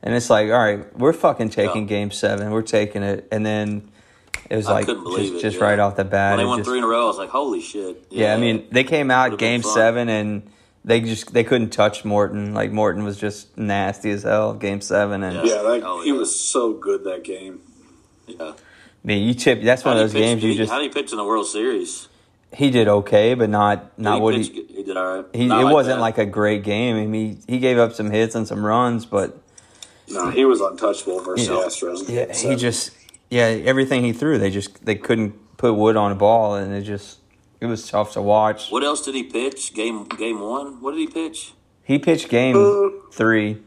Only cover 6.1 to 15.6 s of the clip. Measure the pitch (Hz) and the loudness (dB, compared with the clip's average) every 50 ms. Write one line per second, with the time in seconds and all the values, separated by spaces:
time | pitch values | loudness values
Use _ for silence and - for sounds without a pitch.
6.1 | 101 98 98 98 101 98 120 120 123 117 104 123 127 123 120 113 113 120 120 113 | 0 2 2 2 2 2 0 0 0 -2 -2 -2 -2 -2 0 0 2 2 2 0
7.1 | - 92 98 90 120 131 147 139 107 87 - - - 104 98 92 87 - _ _ | 0 -2 -6 -6 -4 -4 -2 -2 -4 -6 -6 -8 -10 -8 -8 -8 -10 -14 _ _
8.1 | - - 110 104 107 113 120 117 110 107 - - - 123 131 131 160 151 143 131 | -2 0 2 2 2 2 2 2 0 0 -4 0 0 0 2 2 0 0 2 4
9.1 | 127 127 127 127 104 101 117 113 120 120 113 110 - 113 110 113 117 120 120 117 | 4 4 4 2 2 0 0 0 0 0 -2 0 2 4 4 4 4 2 0 0
10.1 | 110 107 104 104 104 101 101 - _ _ _ _ _ _ _ - 113 117 113 113 | 0 -2 -2 -4 -4 -6 -10 -12 _ _ _ _ _ _ _ 2 2 2 2 0
11.1 | 113 107 - - - 120 113 - 135 123 113 104 - - 107 107 104 - - 107 | -4 -6 -8 -2 0 0 2 4 2 0 0 -2 0 2 2 2 2 -2 -4 -2
12.1 | 104 104 104 92 - 104 101 101 104 107 107 107 107 107 107 104 85 98 104 101 | 2 2 2 0 -2 -6 -6 -4 -4 -4 -4 -2 0 0 0 0 0 -2 -4 -6
13.1 | 101 101 - 104 98 - - _ _ - 110 101 98 101 98 95 101 - - 110 | -6 -6 -6 -8 -8 -8 -16 _ _ -6 -4 -2 -2 -2 -2 -2 -4 -4 -4 -4
14.1 | 101 104 110 110 107 107 107 110 110 104 104 98 98 101 101 - 92 101 104 101 | -4 -2 -2 0 2 2 2 0 -2 -4 -4 -4 -4 -4 -4 0 0 2 2 2
15.1 | 101 98 98 92 90 87 - 117 110 104 | 0 -4 -4 -6 -6 -2 0 0 0 0